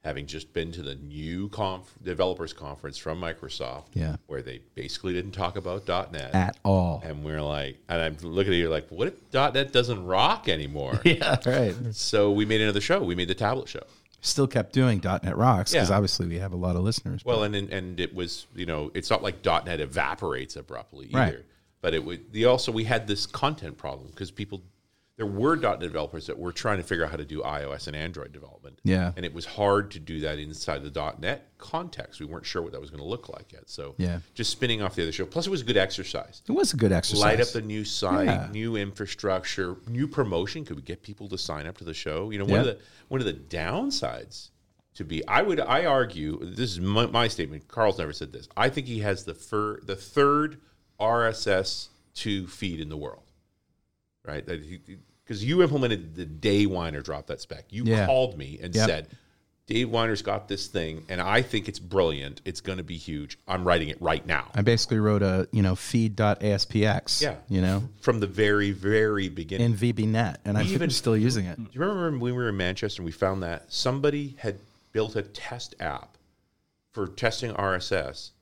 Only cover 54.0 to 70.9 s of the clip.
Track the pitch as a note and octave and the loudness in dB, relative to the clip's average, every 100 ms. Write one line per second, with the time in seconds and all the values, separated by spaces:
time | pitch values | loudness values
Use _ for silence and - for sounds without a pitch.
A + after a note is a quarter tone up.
54 | _ _ - D2 - E2+ D2+ F#2 - F#2 | _ _ -10 -8 -6 -8 -8 -16 -18 -20
55 | _ _ _ G#2+ A2 F3 E3+ C#3+ B2 G#2 | _ _ _ -4 2 4 6 4 2 0
56 | E2 D#2+ E2 D#2 G#2+ G2+ G#2 F#2 E2 D2 | -4 -10 -10 -2 4 6 4 2 -2 -4
57 | C#2 C#2+ - D2+ - D#2+ - G2+ A#2+ A2+ | -6 -8 -6 -10 -10 -16 -12 -2 4 4
58 | F#2+ C3 B2+ D#2 C2+ - F2+ C3+ A2 D#2 | 6 4 4 -2 -10 -10 -2 4 4 2
59 | D#2+ - _ _ _ _ _ A2+ B2 A2+ | -4 -18 _ _ _ _ _ 0 2 2
60 | A2+ G#2 - G2+ - G2 - G2 D#2+ D#2+ | 2 0 0 -4 -2 -8 -4 -2 -2 -6
61 | D#2+ F2+ F2+ A2 B2 A2+ G2 - F2+ F#2+ | -8 -4 2 4 4 -2 -4 -10 -2 2
62 | E2+ C#2+ C#2 C#2 - E2 - F#2 E2+ E2 | 4 2 -6 -10 -10 -8 -8 -8 -8 -10
63 | D#2 D2+ C#2+ - - F#2 F#2 F2 D2+ - | -6 -8 -8 -12 -4 0 4 4 4 -2
64 | D#2+ D#2+ D#2+ D#2 B1+ - G2+ A#2 - A2 | 0 0 2 -2 0 2 4 4 4 2
65 | G#2+ G#2 G2 F#2 F#2 A2+ G2 F#2 - B2 | 4 4 4 2 2 2 4 2 0 2
66 | A2+ G2+ G#2+ G#2 G#2+ G2 - A2 G#2 G2 | 2 4 2 4 2 2 2 4 4 2
67 | - - D3 - - F#2+ F#2 G2 B2+ - | 0 0 0 -2 -2 2 4 2 -2 -2
68 | - A#2 G2+ F#2 G#2 G#2 G2+ F#2 F#2+ G#2+ | 0 2 0 2 4 6 2 0 2 4
69 | G#2+ G#2 F#2+ D2+ D#2+ F#2+ A#2+ G#2+ A#2+ G#2+ | 4 2 -2 -4 -6 2 2 4 2 2
70 | G#2+ A2 A2 D2 - G#2 F3+ F#3+ E3+ | 2 2 0 -2 -2 0 2 2 2